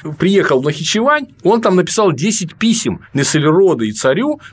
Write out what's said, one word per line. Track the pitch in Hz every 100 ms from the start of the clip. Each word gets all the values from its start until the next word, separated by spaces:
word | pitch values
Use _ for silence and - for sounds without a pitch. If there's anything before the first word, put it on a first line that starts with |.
| 165 147
приехал | 175 196 185 135
в | 143
Нахичевань, | 147 160 208 254 302 285 -
он | 175 226
там | 226 185
написал | 175 - 202
десять | 127 196 - 170 -
писем | 220 226 123 87 -
Нессельроду | 139 135 156 147 165 190 135
и | 110
царю | 107 131 151 285 294 -